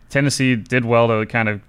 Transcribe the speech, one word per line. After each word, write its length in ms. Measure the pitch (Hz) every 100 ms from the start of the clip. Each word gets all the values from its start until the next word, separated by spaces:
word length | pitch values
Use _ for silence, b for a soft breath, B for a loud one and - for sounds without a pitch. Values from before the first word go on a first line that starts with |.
| B
Tennessee 460 | 139 143 - 131 123
did 300 | - 127 117
well 240 | 117 117
to 160 | 110 110
kind 240 | 120 110
of 100 | 104